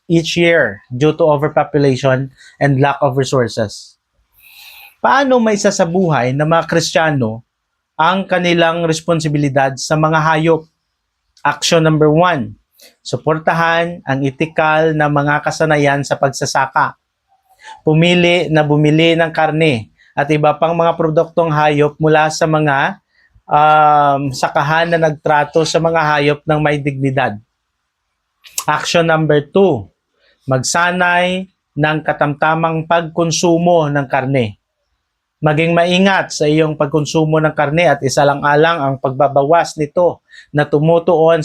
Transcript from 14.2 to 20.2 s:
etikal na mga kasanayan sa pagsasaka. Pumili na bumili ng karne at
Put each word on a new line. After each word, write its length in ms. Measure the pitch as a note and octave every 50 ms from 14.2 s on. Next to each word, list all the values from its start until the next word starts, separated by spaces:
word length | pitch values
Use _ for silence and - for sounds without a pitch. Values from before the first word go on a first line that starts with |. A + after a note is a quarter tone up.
| C#3
etikal 720 | C3+ C3+ - D#3+ D#3+ - - D#3 D#3 D#3 D#3 D#3+ D#3+ D#3
na 160 | D3+ D3+ D3
mga 320 | D3 C#3+ C#3+ D3 D3 D3 -
kasanayan 560 | D3+ D3 - D#3+ D#3 D3+ D3 C#3+ C#3+ C#3 C#3+ C3+
sa 80 | - C#3+
pagsasaka. 800 | - - C#3 C3 - C#3+ - - C#3+ C3+ - - D#3 C#3 B2+ - _ _ _ _ _ _ _ _ _ _ _ _ _ - - - -
Pumili 720 | _ D#3 D#3 D#3+ E3+ F3 F3+ F3+ F3 F3 F3 F3+ D#3+ -
na 80 | D#3 D3+
bumili 560 | D3+ C#3+ D3 D3 D3+ D3+ D#3 D#3 E3 E3 E3
ng 160 | D#3+ E3 D#3+
karne 560 | D#3+ D#3+ D#3 D#3+ D3+ D#3 E3 D#3 B2+ A2+ G#2 - _ _ _ _
at 160 | _ C#3+